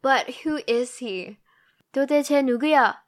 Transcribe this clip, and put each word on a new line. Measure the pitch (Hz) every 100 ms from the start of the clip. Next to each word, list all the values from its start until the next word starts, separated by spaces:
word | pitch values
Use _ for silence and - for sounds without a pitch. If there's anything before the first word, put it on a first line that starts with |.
But | 269 254 - 254
who | 311 302 -
is | 233 247 -
he? | 240 190 190 208 _ _ _ _ _
도대체 | 269 277 294 277 285
누구야? | 269 240 294 294 220 -